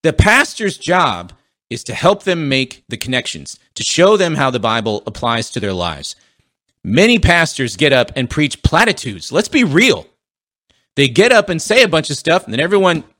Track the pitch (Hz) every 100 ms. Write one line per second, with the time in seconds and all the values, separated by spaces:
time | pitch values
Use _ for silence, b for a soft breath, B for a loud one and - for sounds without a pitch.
0 | 160 - 208 240 294 - 208 - - 180
1 | 151 90 90 - _ _ _ 117 - -
2 | 175 202 196 170 147 135 131 - _ 123
3 | 131 127 - 76 69 - _ - - -
4 | 185 214 175 151 135 123 110 113 110 104
5 | - - 120 117 110 123 101 92 87 71
6 | - - _ _ _ _ _ _ - 120
7 | 220 233 170 170 160 - 120 95 147 135
8 | 117 135 123 - 147 - - 165 226 -
9 | 127 95 - 151 - 294 220 151 247 104
10 | - _ _ _ _ _ _ _ _ -
11 | 139 120 226 226 196 165 - 220 220 160
12 | - 143 - 180 - 113 165 202 190 165
13 | - _